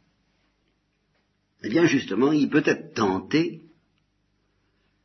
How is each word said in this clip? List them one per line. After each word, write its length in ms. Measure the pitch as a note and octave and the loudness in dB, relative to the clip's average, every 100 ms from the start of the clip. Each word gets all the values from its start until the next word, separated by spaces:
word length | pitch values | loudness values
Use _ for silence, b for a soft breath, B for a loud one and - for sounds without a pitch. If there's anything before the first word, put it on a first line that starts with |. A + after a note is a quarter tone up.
| _ _ _ _ _ _ _ _ _ _ _ _ _ _ _ _ | _ _ _ _ _ _ _ _ _ _ _ _ _ _ _ _
eh 60 | A2 | -4
bien, 160 | C#3+ E3+ | 2 2
justement, 460 | C#3 - G2+ C3+ | 2 -2 0 2
il 180 | D#3 B2 | 2 2
peut 140 | D3+ D#3 | 2 2
être 280 | - - | 0 -4
tenté 720 | - G#2 F#2 - D3 E3+ E3 - _ _ _ _ _ _ _ _ _ _ _ _ _ | -4 -2 -2 -2 -2 -2 -6 -18 _ _ _ _ _ _ _ _ _ _ _ _ _